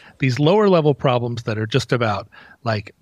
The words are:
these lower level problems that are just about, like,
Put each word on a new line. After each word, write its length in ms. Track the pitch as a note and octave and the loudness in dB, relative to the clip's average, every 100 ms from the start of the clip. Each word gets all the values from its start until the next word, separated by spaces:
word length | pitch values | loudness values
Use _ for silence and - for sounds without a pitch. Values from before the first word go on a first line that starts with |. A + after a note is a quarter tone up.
| - - | -20 -4
these 200 | C3+ B2 | -2 0
lower 300 | D3 G#3 G#3 | 2 4 4
level 240 | F3 D3+ | 4 2
problems 500 | C#3 C#3+ B2 A#2+ A#2 | 2 0 0 -2 -6
that 140 | - A2 | -6 -6
are 80 | A2 | -2
just 260 | C#3 - | -2 -2
about, 360 | B2 A2+ G2+ - - - - | -2 -2 -4 -8 -18 -20 -12
like, 300 | A#2 G#2+ G2 - | -6 -6 -6 -10